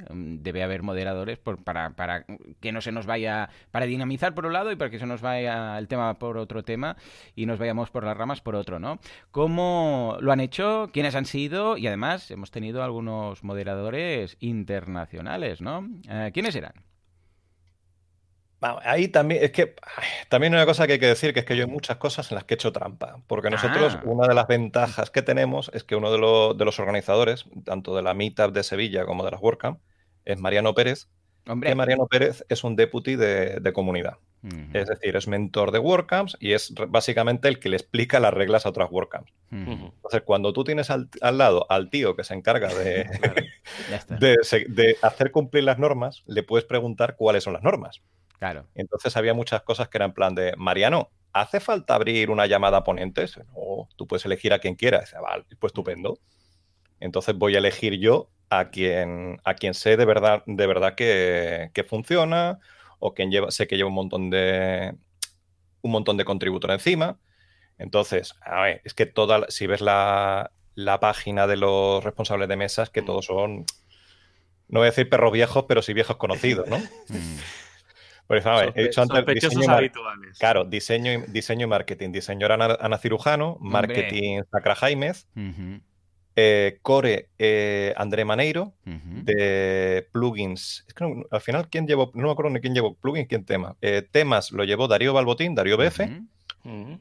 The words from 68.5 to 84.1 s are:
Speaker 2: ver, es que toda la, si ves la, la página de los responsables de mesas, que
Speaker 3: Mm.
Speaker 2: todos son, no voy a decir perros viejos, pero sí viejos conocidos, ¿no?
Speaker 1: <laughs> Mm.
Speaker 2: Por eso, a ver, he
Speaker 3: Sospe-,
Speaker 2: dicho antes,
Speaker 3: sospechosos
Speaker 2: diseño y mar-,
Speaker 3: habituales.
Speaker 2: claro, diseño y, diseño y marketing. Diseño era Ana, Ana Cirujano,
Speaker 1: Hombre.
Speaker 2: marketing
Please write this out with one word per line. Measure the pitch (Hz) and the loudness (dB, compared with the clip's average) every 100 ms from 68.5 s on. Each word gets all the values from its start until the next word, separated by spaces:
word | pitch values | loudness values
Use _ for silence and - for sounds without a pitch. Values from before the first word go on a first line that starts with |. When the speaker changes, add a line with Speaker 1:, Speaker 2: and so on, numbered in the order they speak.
| 90 | 0
Speaker 2:
ver, | 95 82 | 0 -2
es | - | -6
que | - 110 | -2 0
toda | - 107 110 | 2 4 4
la, | - | 2
si | - 98 | -4 -2
ves | 98 | 0
la, | 101 101 101 101 98 98 - _ _ | 4 4 4 2 2 0 -4 _ _
la | - 101 98 | -6 -2 2
página | 107 - 101 101 98 | 2 0 -2 0 2
de | 101 | 2
los | 98 98 98 98 | 2 4 2 2
responsables | 104 - 110 101 98 | -2 -6 -4 -2 -2
de | 98 | -2
mesas, | 98 - 113 | -2 -2 -2
que | - | -4
Speaker 3:
Mm. | 101 | -4
Speaker 2:
todos | 95 92 | -4 -2
son, | 95 104 101 - - _ _ _ _ _ _ _ _ _ | -2 -2 -4 -8 -10 _ _ _ _ _ _ _ _ _
no | 110 | 4
voy | 117 | 4
a | |
decir | 123 127 | 4 4
perros | 123 117 | 4 4
viejos, | 110 117 135 - | 4 4 2 2
pero | 117 | 2
sí | 110 | 2
viejos | 107 - 113 | 0 -2 -2
conocidos, | 101 92 123 104 90 | -4 0 0 0 -2
¿no? | 127 | -4
Speaker 1:
<laughs> | 220 - - | -6 -14 -12
Mm. | 92 85 76 76 - - - _ _ - - - | -10 -10 -12 -14 -16 -20 -20 _ _ -20 -16 0
Speaker 2:
Por | 107 | 2
eso, | 104 | 4
a | 113 | 4
ver, | 95 | 4
he | - | 2
Speaker 3:
Sospe-, | |
Speaker 2:
dicho | 120 123 | 2 4
antes, | 127 131 | 4 4
Speaker 3:
sospechosos | 127 123 160 | 2 2 2
Speaker 2:
diseño | 131 | 4
y | 135 | 6
mar-, | 117 | 6
Speaker 3:
habituales. | 131 120 110 101 95 95 | 4 -2 -10 -12 -16 0
Speaker 2:
claro, | 113 104 | 4 4
diseño | 92 104 - 117 123 | 2 -4 -2 -2 0
y, | 120 - | -2 -4
diseño | 107 - 117 117 | -6 -2 -2 0
y | |
marketing. | 101 - 92 95 | 0 -2 -6 -6
Diseño | 92 - 101 104 | -6 -6 -2 2
era | 110 | 4
Ana, | 113 113 | 4 2
Ana | 110 107 | 0 -2
Cirujano, | 117 107 147 147 156 170 | 0 0 2 0 0 -6
Speaker 1:
Hombre. | 98 | -2
Speaker 2:
marketing | 104 107 104 98 | 0 0 -2 -2